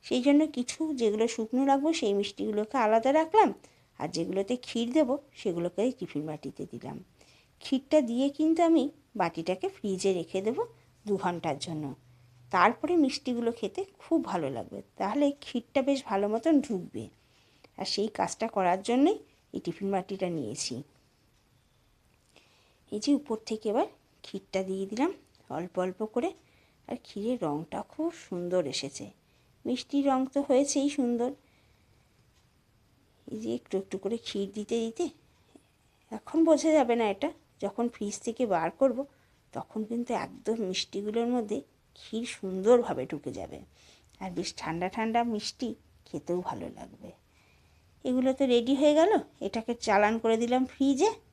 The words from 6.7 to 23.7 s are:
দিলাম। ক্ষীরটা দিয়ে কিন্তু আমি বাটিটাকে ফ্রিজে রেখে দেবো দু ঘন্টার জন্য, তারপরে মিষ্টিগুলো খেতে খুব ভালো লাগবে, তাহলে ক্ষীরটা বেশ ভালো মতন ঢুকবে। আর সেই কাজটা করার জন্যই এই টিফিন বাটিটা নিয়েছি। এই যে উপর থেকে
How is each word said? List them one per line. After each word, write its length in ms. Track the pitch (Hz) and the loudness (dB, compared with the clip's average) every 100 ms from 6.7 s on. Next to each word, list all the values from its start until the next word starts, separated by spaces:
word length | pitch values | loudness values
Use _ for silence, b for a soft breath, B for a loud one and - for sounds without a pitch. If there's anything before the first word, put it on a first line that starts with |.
দিলাম। 320 | 120 127 147 - b b b b b | -12 -12 -14 -16 b b b b b
ক্ষীরটা 420 | - 269 - 311 | -4 -4 4 4
দিয়ে 280 | 247 233 277 | 4 0 0
কিন্তু 340 | 277 311 330 | 2 2 4
আমি 260 | 339 330 277 - _ 220 | 6 6 4 -4 _ -2
বাটিটাকে 540 | 175 170 165 185 392 | -2 -2 -4 -2 -4
ফ্রিজে 440 | 381 208 190 196 | -6 -4 0 0
রেখে 280 | 185 170 190 | 0 -2 -4
দেবো 240 | 202 269 466 b b _ 214 | -2 -4 -6 b b _ -4
দু 100 | 196 | -2
ঘন্টার 420 | 190 175 165 139 | -2 -2 -4 -4
জন্য, 360 | - 156 147 156 _ b b b - | -6 -6 -8 -10 _ b b b -2
তারপরে 440 | 190 185 240 311 359 | 4 4 4 0 2
মিষ্টিগুলো 560 | 277 - - 240 233 | 2 0 -4 -2 -2
খেতে 340 | 233 196 - 392 _ | -2 -6 -6 -10 _
খুব 260 | - 330 254 | 0 0 0
ভালো 240 | 185 143 | -2 -2
লাগবে, 320 | 131 98 - - _ | -6 -8 -12 -16 _
তাহলে 360 | 196 247 285 | -2 2 2
ক্ষীরটা 500 | 277 - 240 - - | 0 -6 -8 -2 -2
বেশ 220 | 269 269 - | 0 0 0
ভালো 220 | 196 202 | 0 0
মতন 340 | 220 226 302 | 0 4 4
ঢুকবে। 480 | - 202 170 - 107 b b b b b b - | 4 -4 -6 -10 -12 b b b b b b -10
আর 80 | 190 | -6
সেই 220 | - 214 | -2 -2
কাজটা 400 | - - - 226 | 0 -4 -2 -4
করার 360 | 208 185 190 | 0 2 2
জন্যই 340 | 196 240 294 440 b b b | 2 4 4 2 b b b
এই 60 | - | -8
টিফিন 320 | - 165 196 | -6 -6 -2
বাটিটা 380 | 196 185 190 185 | -2 -4 -6 -4
নিয়েছি। 540 | 165 120 135 - 120 - _ _ _ _ _ _ _ _ _ _ _ _ _ _ b b b b b b | -4 -6 -6 -8 -8 -12 _ _ _ _ _ _ _ _ _ _ _ _ _ _ b b b b b b
এই 80 | 208 | -6
যে 160 | 240 277 | 0 0
উপর 220 | - 220 - | 0 -8 -6
থেকে 240 | 220 220 | -6 -2